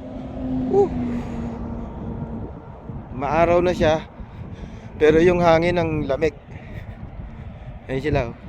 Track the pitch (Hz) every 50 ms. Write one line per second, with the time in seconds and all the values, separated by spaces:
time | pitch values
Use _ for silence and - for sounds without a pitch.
0 | 262 - - - - - - 262 262 262 262 262 - 254 370 392 403 - - 247
1 | 247 240 240 240 - - - - - - - - - - - - - - - -
2 | - - - - - 117 113 113 - - - - - - - - - - - -
3 | - - - 123 139 135 147 160 170 165 175 175 175 180 175 151 170 156 160 156
4 | 156 - - - - - - - - - - - - - - - - - - -
5 | 156 151 156 160 170 185 175 175 175 170 165 160 170 175 175 175 165 160 156 151
6 | 147 139 135 135 160 156 147 - - - - - - - - - - - - -
7 | - - - - - - - - - - - - - - - - - - 131 135
8 | 131 151 139 135 123 117 120 - -